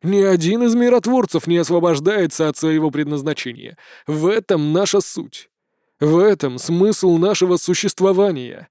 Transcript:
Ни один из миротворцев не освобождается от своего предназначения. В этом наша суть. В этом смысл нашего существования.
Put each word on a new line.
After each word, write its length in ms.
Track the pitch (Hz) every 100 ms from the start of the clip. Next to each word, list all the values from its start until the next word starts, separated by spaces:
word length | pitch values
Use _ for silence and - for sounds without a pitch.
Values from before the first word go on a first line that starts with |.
Ни 200 | 165 196
один 420 | 196 180 165 226
из 120 | 240 233
миротворцев 720 | 240 247 233 254 214 165 165
не 100 | 170
освобождается 920 | 165 175 175 147 160 208 170 - 156
от 80 | 143
своего 340 | 160 156 156
предназначения. 840 | 143 147 147 143 147 127 113 - - - - -
В 220 | 151 165
этом 460 | 220 196 180 151
наша 260 | 165 196 202
суть. 500 | - - - - - _ _ _ _ _
В 180 | 151 165
этом 400 | 208 185 139 123
смысл 600 | - 170 202 208 185 165
нашего 400 | 180 202 180 175
существования. 1080 | - 180 202 - 190 190 202 151 123 - -